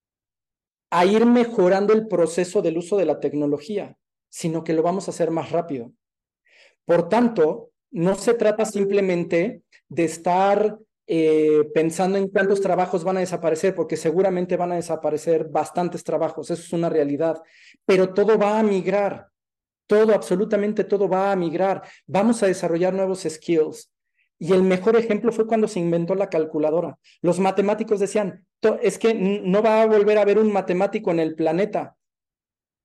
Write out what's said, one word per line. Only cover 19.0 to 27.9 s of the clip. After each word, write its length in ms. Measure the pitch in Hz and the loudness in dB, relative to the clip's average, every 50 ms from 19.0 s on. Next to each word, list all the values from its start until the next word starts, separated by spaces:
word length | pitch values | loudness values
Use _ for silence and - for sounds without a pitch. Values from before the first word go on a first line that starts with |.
| 202 185 139 - - _ _ _ _ _ _ _ _ _ _ _ _ | 0 -2 -4 -8 -16 _ _ _ _ _ _ _ _ _ _ _ _
todo, 280 | - 208 214 220 220 208 | 2 4 4 4 4 4
absolutamente 680 | 190 - - 180 180 214 214 220 208 208 208 214 208 | 2 2 0 -2 0 0 0 0 -2 -2 -2 -2 -2
todo 260 | 185 - 208 196 202 170 | -2 -2 0 0 0 0
va 220 | 185 185 196 196 | 0 0 0 0
a 60 | 196 | 0
migrar. 460 | 185 170 160 151 - 190 196 180 - - - - - _ | 0 -2 -2 -2 -2 0 -2 -2 -4 -8 -18 -20 -20 _
Vamos 360 | - 139 185 202 240 233 233 | -4 -2 0 2 2 2 2
a 40 | 202 | 2
desarrollar 480 | 190 175 - 185 165 165 165 180 185 185 | 0 0 0 -2 -2 -2 0 0 0 0
nuevos 280 | 190 190 190 190 185 - 156 | -2 -2 -2 -4 -4 -6 -8
skills. 640 | 156 - - - 170 156 156 156 - - - _ _ _ _ _ _ _ _ _ _ - | -8 -8 -4 0 0 2 0 0 -4 -14 -18 _ _ _ _ _ _ _ _ _ _ -6
Y 120 | 170 151 | 0 2
el 120 | 185 185 185 | 2 4 4
mejor 320 | 190 185 185 - 226 226 | 4 2 2 2 2 2
ejemplo 340 | 226 220 - 208 208 220 226 | 2 2 0 -2 -2 -2 -2
fue 160 | 226 - 220 | 0 0 -2
cuando 220 | 220 226 220 214 208 | 0 0 0 0 -2
se 100 | - 180 | -2 -2
inventó 380 | 170 170 170 170 170 170 190 | -2 0 0 -2 0 -2 -2
la 120 | 190 196 196 | -2 -2 -2
calculadora. 680 | 175 160 156 156 - 151 147 156 151 175 165 147 - _ _ _ _ _ | -2 -2 -2 -2 -2 -2 -2 0 0 -2 -4 -4 -10 _ _ _ _ _
Los 160 | - 175 170 180 | -2 -2 0 2
matemáticos 640 | 196 190 190 202 196 196 214 214 220 220 | 0 0 2 0 0 0 0 -2 -2 -2